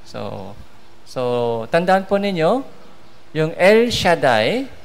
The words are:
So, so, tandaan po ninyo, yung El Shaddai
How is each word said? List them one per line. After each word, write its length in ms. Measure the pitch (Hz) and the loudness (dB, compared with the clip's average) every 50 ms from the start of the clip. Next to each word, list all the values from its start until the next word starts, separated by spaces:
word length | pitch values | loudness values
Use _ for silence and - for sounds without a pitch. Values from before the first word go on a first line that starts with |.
| - | -16
So, 480 | - - 117 107 101 107 104 95 95 101 - - - - - - - - - - - | -12 -12 -10 -10 -8 -10 -10 -12 -12 -14 -14 -16 -16 -16 -16 -16 -16 -16 -16 -16 -10
so, 120 | - 135 127 123 123 123 120 117 117 113 110 - | -6 -4 -2 0 0 0 0 0 -2 -4 -2 0
tandaan 320 | - 165 175 190 185 196 190 | 0 2 4 4 4 2 4
po 160 | - 202 196 | 0 0 0
ninyo, 400 | 202 202 190 165 156 170 220 269 269 - - - - - - - - - - - - - | 0 0 0 2 2 2 2 2 -2 -8 -14 -16 -16 -16 -16 -16 -16 -16 -16 -16 -16 -8
yung 200 | - 156 156 160 165 | -2 -2 -2 -2 0
El 320 | - 175 190 214 226 233 240 | 4 6 6 8 6 4 2
Shaddai 800 | - - - 190 170 151 151 135 120 107 110 131 190 247 277 254 - - | 0 0 2 2 2 4 4 4 4 4 4 2 0 -2 -4 -6 -10 -16